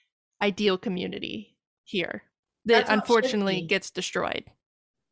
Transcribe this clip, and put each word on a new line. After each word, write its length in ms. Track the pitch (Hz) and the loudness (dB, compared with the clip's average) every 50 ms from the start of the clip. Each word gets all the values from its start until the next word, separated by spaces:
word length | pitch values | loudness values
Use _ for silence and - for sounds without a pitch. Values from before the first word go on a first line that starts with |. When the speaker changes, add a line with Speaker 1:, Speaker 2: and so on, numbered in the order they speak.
| _ _ _ _ _ _ _ - | _ _ _ _ _ _ _ -2
Speaker 1:
ideal 360 | 208 202 190 - 208 202 185 185 | -2 0 0 2 2 2 2 2
community 800 | - 220 185 165 190 - - - - - - 220 208 - _ _ _ _ _ _ _ | 0 -4 -4 -4 -4 -6 -6 -8 -8 -8 -8 -10 -12 -14 _ _ _ _ _ _ _
here 400 | - - 190 170 - - - - _ _ _ _ _ _ _ - | -8 -4 -4 -4 -4 -6 -10 -14 _ _ _ _ _ _ _ 2
that 140 | 208 226 220 | 4 4 4
Speaker 2:
That's 100 | - - | 6 4
how 40 | 214 | 2
it 40 | 214 | 2
should 40 | |
Speaker 1:
unfortunately 600 | 208 - 240 226 240 262 233 208 196 196 190 185 | 2 4 4 4 4 2 0 0 0 0 -2 -2
Speaker 2:
be. 60 | 170 160 | -2 0
Speaker 1:
gets 240 | 196 190 - - | -2 -2 -2 -4
destroyed. 540 | - 180 180 - - 180 - - - - - - - _ _ _ _ _ _ _ _ _ _ _ | -8 -8 -8 -4 -4 -4 -2 -2 -4 -6 -8 -12 -18 _ _ _ _ _ _ _ _ _ _ _